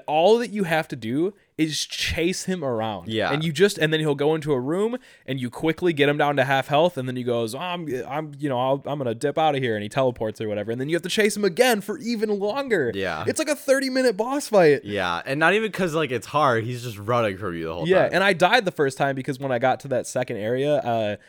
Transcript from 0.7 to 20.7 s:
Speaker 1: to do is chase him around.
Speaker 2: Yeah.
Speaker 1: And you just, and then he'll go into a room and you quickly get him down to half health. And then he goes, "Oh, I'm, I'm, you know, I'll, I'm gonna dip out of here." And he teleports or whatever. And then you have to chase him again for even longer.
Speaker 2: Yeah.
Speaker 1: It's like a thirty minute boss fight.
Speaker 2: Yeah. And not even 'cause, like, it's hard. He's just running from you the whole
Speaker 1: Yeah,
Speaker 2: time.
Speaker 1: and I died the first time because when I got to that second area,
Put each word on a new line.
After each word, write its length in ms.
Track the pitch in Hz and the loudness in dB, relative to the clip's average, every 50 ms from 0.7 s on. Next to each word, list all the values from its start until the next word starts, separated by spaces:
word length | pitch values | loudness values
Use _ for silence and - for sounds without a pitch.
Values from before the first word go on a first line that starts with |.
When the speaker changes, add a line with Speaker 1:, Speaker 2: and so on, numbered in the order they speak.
| 165 156 - - | 0 0 -2 -2
Speaker 1:
to 80 | - | -6
do 360 | 131 107 110 120 143 165 196 214 _ _ _ _ - | -8 -6 -4 -2 -2 -2 -2 -4 _ _ _ _ -2
is 240 | 156 160 147 - - | -2 -2 -2 -4 -6
chase 600 | - - - - - - - 165 175 185 - - | -6 -6 -4 -4 -4 -2 0 0 0 -2 -2 -4
him 200 | - 185 180 151 | -4 -4 -4 -2
around. 440 | 135 123 110 110 110 107 92 85 92 | -2 -2 -2 -2 -2 -4 -6 -6 -4
Speaker 2:
Yeah. 240 | 110 110 101 85 104 | -2 0 0 0 0
Speaker 1:
And 120 | 147 160 | 0 -2
you 80 | 165 147 | -2 2
just, 240 | 135 190 202 - | 4 4 2 4
and 160 | - 160 156 156 | 2 0 0 0
then 80 | 156 | 0
he'll 140 | 156 156 139 | 0 0 0
go 200 | 139 143 151 160 | 2 2 0 0
into 180 | 160 143 151 147 | 0 0 0 0
a 60 | 127 | 0
room 360 | 123 135 160 185 208 226 240 247 - - - - _ | 0 -2 -2 0 -2 -2 -2 -6 -10 -14 -20 -16 _
and 120 | - 131 135 | -8 -6 -4
you 100 | 123 123 | -6 -6
quickly 420 | - - - 160 160 - 175 180 160 | -6 -2 0 0 0 2 0 0 2
get 160 | 143 143 143 | 4 4 4
him 80 | 147 | 4
down 200 | 147 147 143 147 | 2 2 2 2
to 80 | 139 127 | 2 2
half 240 | 131 139 135 131 - | 4 2 0 0 2
health. 280 | 143 143 160 180 - | 2 4 4 2 2
And 100 | 135 127 | -2 -6
then 100 | 127 127 | -6 -6
he 60 | 127 123 | -4 -2
goes, 320 | 123 147 120 117 113 110 | 0 0 0 0 -2 -4
"Oh, 40 | 135 | -6
I'm, 280 | 170 180 175 175 170 151 139 127 113 - | -8 -8 -8 -8 -6 -6 -6 -6 -6 -6
I'm, 240 | 131 151 160 156 143 139 | -6 -6 -6 -8 -8 -6
you 100 | 147 147 | -4 -2
know, 100 | 131 120 | 0 0
I'll, 240 | 123 131 139 139 - | 0 0 0 0 -2
I'm 100 | - 139 147 | -4 -6 -4
gonna 160 | 135 120 110 | -2 -4 -2
dip 220 | 117 - 143 139 | -2 -2 -2 0
out 180 | 165 160 156 147 | 2 2 2 2
of 80 | 135 131 | 2 0
here." 120 | 123 110 | 0 -2
And 80 | 107 104 | -2 -4
he 60 | 107 | -4
teleports 500 | - 139 135 131 120 - 117 110 107 - | -2 0 0 0 0 -2 -4 -6 -6 -4
or 80 | 113 107 | -4 -4
whatever. 240 | 104 104 104 107 113 | -4 -2 -4 -4 -4
And 80 | 123 | -4
then 80 | 131 143 | -2 -2
you 80 | 165 | -2
have 60 | 170 165 | -2 -2
to 60 | 180 | -2
chase 260 | - 220 208 220 208 | 0 2 2 2 2
him 80 | 208 208 | 2 0
again 360 | 196 165 147 247 254 240 208 190 | 2 4 4 4 4 4 2 0
for 160 | - 214 - | -4 -8 -8
even 400 | - 226 240 214 214 214 208 202 | -6 -6 -4 -2 -2 -2 -2 -2
longer. 520 | 196 208 208 277 277 269 226 180 135 117 98 | -2 -2 -2 -4 -2 0 0 0 2 0 0
Speaker 2:
Yeah. 300 | 98 95 92 82 78 87 | -2 -2 -2 -2 -2 -2
Speaker 1:
It's 120 | - - - | -2 -2 -2
like 100 | - 294 | -2 -2
a 40 | 294 | -2
thirty 340 | - - - 262 269 269 262 | -2 2 2 2 2 2 0
minute 260 | 254 262 254 247 214 | 0 0 2 2 0
boss 320 | 180 220 247 269 294 277 - | 0 -2 -2 -4 -4 -2 2
fight. 360 | 214 202 175 151 143 131 - | 4 6 8 6 6 4 2
Speaker 2:
Yeah. 360 | 101 101 98 92 87 85 85 - | -2 -2 -2 0 0 -2 -2 -4
And 120 | - 135 147 | -4 0 2
not 140 | 160 165 190 | 4 4 4
even 160 | 214 220 220 | 2 0 -2
'cause, 240 | 175 - 190 175 147 | -2 -2 -2 -2 0
like, 160 | 165 160 139 | -2 -2 -2
it's 160 | 127 117 - - | -2 -4 -4 -2
hard. 360 | - 151 151 139 120 113 110 | 0 2 4 4 4 2 0
He's 180 | 117 123 120 117 | -2 -6 -8 -8
just 140 | 123 110 101 | -10 -10 -6
running 380 | 101 104 123 123 117 107 98 | -2 0 0 2 2 0 -2
from 180 | 90 107 98 87 | -4 -6 -6 -6
you 100 | 82 80 | -4 -4
the 80 | 80 80 | -4 -4
whole 120 | 87 160 165 | -2 0 2
Speaker 1:
Yeah, 160 | 185 185 147 | 4 4 4
Speaker 2:
time. 60 | 120 - | 4 2
Speaker 1:
and 100 | 170 190 | 2 2
I 80 | 202 196 | 2 2
died 320 | 156 175 180 220 262 214 | 4 4 4 4 4 2
the 80 | 180 - | 0 0
first 240 | - 151 135 135 | 0 0 0 0
time 180 | - 151 139 135 | 0 -2 -2 -2
because 240 | 135 127 - 143 127 | -2 -4 -6 -6 -6
when 140 | 139 135 127 | -4 -2 0
I 60 | 120 | 2
got 220 | 120 131 127 - | 2 2 0 0
to 80 | - 143 | -2 -2
that 180 | 131 120 98 | -2 -2 -2
second 320 | - - 127 127 - 123 104 | -2 -4 -4 -4 -4 -4 -4
area, 380 | 104 110 123 131 139 147 | -2 -2 -2 0 0 0